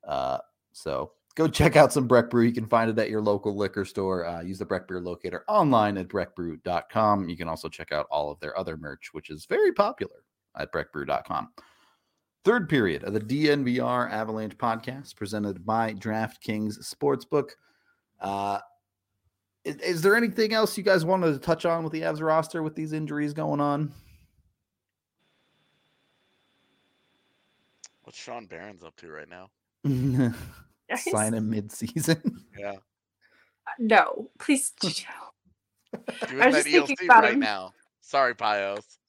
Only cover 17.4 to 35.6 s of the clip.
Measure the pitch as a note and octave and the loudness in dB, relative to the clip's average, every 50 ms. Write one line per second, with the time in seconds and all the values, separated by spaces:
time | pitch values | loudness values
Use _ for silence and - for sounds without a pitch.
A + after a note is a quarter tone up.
17.4 | C3+ - - _ _ _ _ _ _ _ _ _ _ _ _ _ F#2+ F#2+ G2+ G2 | -2 -2 -8 _ _ _ _ _ _ _ _ _ _ _ _ _ -8 -6 -4 -2
18.4 | G2 G2+ G2+ G2 - - _ _ _ _ _ _ _ _ _ _ _ _ _ _ | -2 -2 -4 -4 -6 -10 _ _ _ _ _ _ _ _ _ _ _ _ _ _
19.4 | _ _ _ _ _ - D3 C#3+ - - F3+ E3 D#3+ G3 G3+ A#3 A#3 A3+ - - | _ _ _ _ _ -10 -10 -6 -4 -4 -4 2 4 4 4 4 4 2 2 0
20.4 | A3 G#3+ A3 A3 A3 G#3+ - - F#3 G3+ F#3+ F3+ D#3 D#3+ F#3+ F#3 F3+ E3 D3 C3+ | 0 2 2 2 2 2 0 -2 2 4 4 4 4 2 0 2 2 2 0 0
21.4 | - - E3 D#3+ - F3 E3 E3+ E3 D#3 D3+ D#3+ D#3+ E3 D#3 D3+ D#3 D#3+ D#3 D#3+ | 0 -2 -2 0 2 -2 0 0 -2 -4 -6 -4 -2 -2 -2 -2 0 2 2 2
22.4 | D#3 D#3 - E3+ D#3 D#3 D#3 D#3 D#3 D#3 D3+ D#3 D#3 D3 D3 D3 D3 D3 D3 D3+ | 2 0 -4 -4 -4 -4 -4 -6 -6 -4 -4 -4 -4 -4 -4 -2 -2 -4 -4 -4
23.4 | D#3 D#3 D3+ C#3+ C#3+ D3 C#3+ C#3+ D#3 D3 - - - - - - _ _ _ _ | -4 -2 0 0 0 0 0 0 -2 -4 -6 -12 -20 -20 -20 -20 _ _ _ _
24.4 | _ _ _ _ _ _ _ _ _ _ _ _ _ _ _ _ _ _ _ _ | _ _ _ _ _ _ _ _ _ _ _ _ _ _ _ _ _ _ _ _
25.4 | _ _ _ _ _ _ _ _ _ _ _ _ _ _ _ _ _ _ _ _ | _ _ _ _ _ _ _ _ _ _ _ _ _ _ _ _ _ _ _ _
26.4 | _ _ _ _ _ _ _ _ _ _ _ _ _ _ _ _ _ _ _ _ | _ _ _ _ _ _ _ _ _ _ _ _ _ _ _ _ _ _ _ _
27.4 | _ _ _ _ _ _ _ _ - - _ _ _ - - - - - A#2+ A#2+ | _ _ _ _ _ _ _ _ -20 -20 _ _ _ -20 -20 -18 -16 -12 -12 -14
28.4 | A2+ F2+ F2+ E2 F2 G#2 G#2 F2 F2 E2 _ _ - E2+ D2+ D2+ D2 D2+ F2 F2+ | -12 -14 -16 -14 -14 -16 -18 -18 -20 -20 _ _ -20 -18 -16 -16 -16 -16 -18 -20
29.4 | F#2 G2 _ _ _ _ _ _ _ D3 C#3 B2+ C3+ C#3 B2 C3 C3+ A#2+ A#2 - | -20 -20 _ _ _ _ _ _ _ -4 -2 0 -2 0 0 2 2 0 0 -4
30.4 | - - - - - _ _ _ _ _ G3+ - - F4 - G#2+ G#2+ A2 - A3+ | -14 -16 -18 -20 -20 _ _ _ _ _ -8 -6 -4 -2 0 0 0 0 0 -2
31.4 | G#3+ - A3 G#3+ G3+ G#2+ - - - A2 - E3+ D3+ - E3 D#3+ - A#3+ - - | -2 -2 -2 -4 -4 -8 -10 -10 -10 -6 -6 -4 0 0 0 0 0 -6 -6 -6
32.4 | - _ _ G2+ G2+ G2+ G2+ F#2+ _ _ _ _ _ _ _ _ _ _ _ _ | -20 _ _ -12 -12 -12 -12 -12 _ _ _ _ _ _ _ _ _ _ _ _
33.4 | _ _ _ _ _ - - - A#3+ A3 A3 G3+ D#3+ - - - A#3 - _ _ | _ _ _ _ _ -16 -8 -4 2 6 6 6 6 4 0 -8 -10 -14 _ _
34.4 | - - D4 C4 - - - _ - F#3 - - - - - - - - _ _ | 0 2 2 2 2 -4 -8 _ -6 -6 -6 -6 -8 -10 -16 -16 -18 -20 _ _
35.4 | _ _ _ _ | _ _ _ _